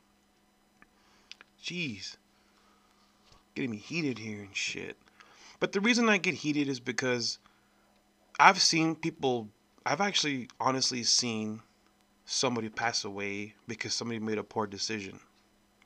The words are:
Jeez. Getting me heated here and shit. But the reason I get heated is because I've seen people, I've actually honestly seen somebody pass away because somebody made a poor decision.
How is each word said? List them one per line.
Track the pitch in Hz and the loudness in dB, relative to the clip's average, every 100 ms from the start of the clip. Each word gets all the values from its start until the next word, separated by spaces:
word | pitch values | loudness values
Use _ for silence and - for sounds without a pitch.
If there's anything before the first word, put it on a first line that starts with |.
| _ _ _ _ _ _ _ _ - _ _ _ - - - _ | _ _ _ _ _ _ _ _ -20 _ _ _ -20 -20 -20 _
Jeez. | - 175 156 101 - - _ _ _ _ _ _ _ _ _ _ _ - _ - | -8 -4 -4 -6 -12 -16 _ _ _ _ _ _ _ _ _ _ _ -20 _ -6
Getting | 135 | -4
me | 107 | -6
heated | - 160 147 110 | -6 -4 -2 -4
here | 110 104 | -8 -10
and | 101 | -8
shit. | - - 92 90 - - - - - - - | -6 -6 -6 -10 -14 -20 -20 -20 -20 -16 -4
But | - | -2
the | 196 | 2
reason | 214 240 226 | 4 4 4
I | 202 | 4
get | 180 135 | 2 -2
heated | 151 147 139 | 0 0 0
is | 127 | -2
because | 123 117 131 123 113 - - _ _ _ _ _ _ _ _ - | -4 -2 0 0 -2 -6 -12 _ _ _ _ _ _ _ _ 8
I've | 165 190 | 8 8
seen | - 165 160 | 4 4 2
people, | 160 165 - 139 123 107 - _ _ - | 0 -4 0 0 0 -2 -16 _ _ -2
I've | 147 | 0
actually | 202 - 151 135 113 - | 0 2 0 -2 -6 0
honestly | 120 131 - 127 | 0 2 0 0
seen | 110 - 123 110 107 110 - _ _ _ _ _ - | 2 2 2 0 -4 -6 -14 _ _ _ _ _ -6
somebody | - 131 120 110 | 0 0 0 -4
pass | - 117 - 104 | -2 -2 -2 -4
away | 101 101 101 104 - - | -6 -6 -6 -10 -14 -12
because | 113 113 | -8 -6
somebody | - 117 113 | -4 -4 -4
made | 110 107 | -2 -4
a | |
poor | 98 113 104 | -4 -4 -4
decision. | 98 - 110 95 98 - _ _ _ _ _ | -4 -6 -6 -8 -14 -20 _ _ _ _ _